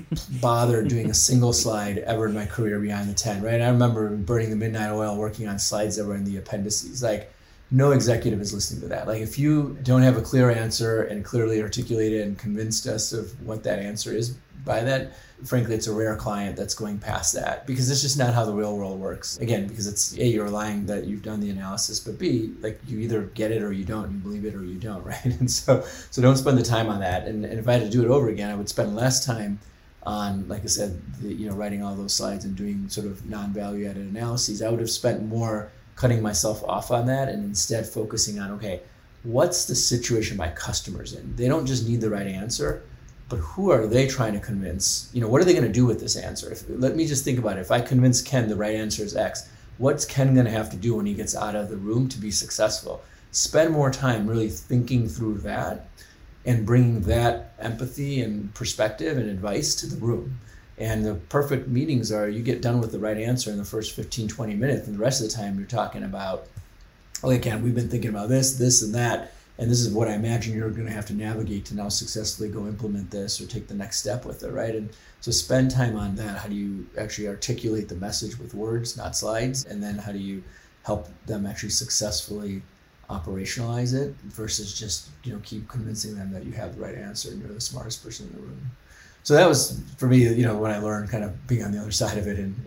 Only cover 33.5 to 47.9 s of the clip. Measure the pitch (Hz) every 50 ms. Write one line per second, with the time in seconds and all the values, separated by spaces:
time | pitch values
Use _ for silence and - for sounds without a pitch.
33.5 | 98 104 104 101 104 101 101 101 95 98 101 98 98 113 120 117 120 123 - -
34.5 | 104 - 110 110 113 110 113 113 - - - 120 107 92 107 110 113 117 117 113
35.5 | 107 107 104 - - - - - - - - 123 117 113 107 104 104 - - 107
36.5 | 104 107 - - 92 104 - - 120 117 123 127 131 135 135 - 98 104 104 101
37.5 | 101 - - - 113 113 107 - - 113 107 107 113 107 - 104 104 101 98 98
38.5 | 104 101 110 101 90 90 - - - - - - - - - 120 113 139 170 175
39.5 | - - - - 123 - - - 127 117 - - 120 110 87 80 - 95 80 80
40.5 | - - - - - - - - 95 - 110 - 120 120 - - 120 117 120 127
41.5 | 151 165 135 131 131 113 110 113 120 113 110 107 101 98 98 98 95 95 101 123
42.5 | - - 147 151 - - - - - - - - - - - - - - - -
43.5 | - 190 196 190 147 117 107 107 113 127 139 135 - - 117 107 104 101 - -
44.5 | 101 98 95 85 80 - - - - - - - - 123 113 107 123 151 185 185
45.5 | 175 160 - - 98 123 127 117 104 - - - - 110 - - - - - -
46.5 | - - - - - - 127 131 - 160 160 156 143 127 - 151 127 120 110 104
47.5 | 95 92 90 - 117 127 123 -